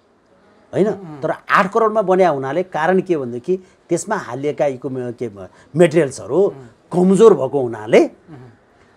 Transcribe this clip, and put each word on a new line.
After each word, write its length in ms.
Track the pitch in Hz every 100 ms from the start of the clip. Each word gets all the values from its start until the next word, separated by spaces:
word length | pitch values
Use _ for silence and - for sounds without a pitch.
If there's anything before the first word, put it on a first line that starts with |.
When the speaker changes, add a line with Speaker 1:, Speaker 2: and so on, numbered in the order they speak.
| _ _ _ _ _ _ _
Speaker 1:
होइन? 140 | 139 208
Speaker 2:
उम्। 320 | 190 175 147
Speaker 1:
तर 120 | 151 151 -
आठ 220 | 151 196
करोडमा 300 | 226 226 220
बन्या 260 | 190 185 180
हुनाले 340 | 143 135 151
कारण 380 | 185 156 165 190
के 160 | 175 160
भनेदेखि 400 | 123 120 143 185 - _ _
त्यसमा 280 | 170 196 202
हालिएका 500 | 123 123 147 135 147
इको-, 460 | 127 147 131 123 113
के 100 | 117
भ-, 200 | 98 92 - - 147
मेटेरियल्सहरू 640 | 170 156 139 - 101 151
Speaker 2:
उम्। 140 | 196 135 123 _ _
Speaker 1:
कमजोर 420 | 175 185 190 220
भएको 280 | 156 131 143
हुनाले 420 | 123 113 107 180
Speaker 2:
उम्। 320 | 285 - _ 139 123 _ _ _ _